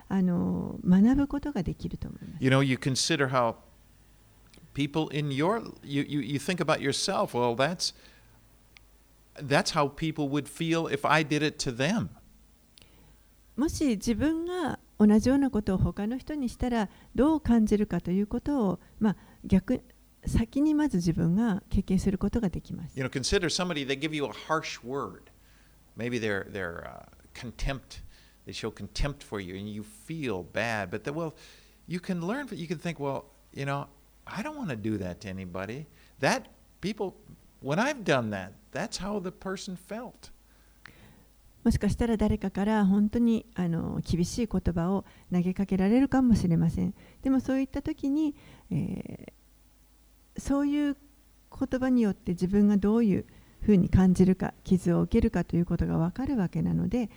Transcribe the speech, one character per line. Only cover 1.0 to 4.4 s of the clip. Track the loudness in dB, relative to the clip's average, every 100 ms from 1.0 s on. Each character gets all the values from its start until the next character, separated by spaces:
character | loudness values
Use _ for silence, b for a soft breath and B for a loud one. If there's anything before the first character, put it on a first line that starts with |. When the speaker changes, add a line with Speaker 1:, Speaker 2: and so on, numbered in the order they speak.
| 8 6
Speaker 1:
ぶ | 2
こ | -2
と | -4
が | -4
で | -4 -6
き | -8
る | -10
と | -12
思 | -14
い |
ま | -14 -2
す。 |
Speaker 2:
You | 4
know, | 4
you | 4 0
consider | 0 0 0 2 2
how | 2 2 -2 -12 -20 -20 -20 _ _ _ _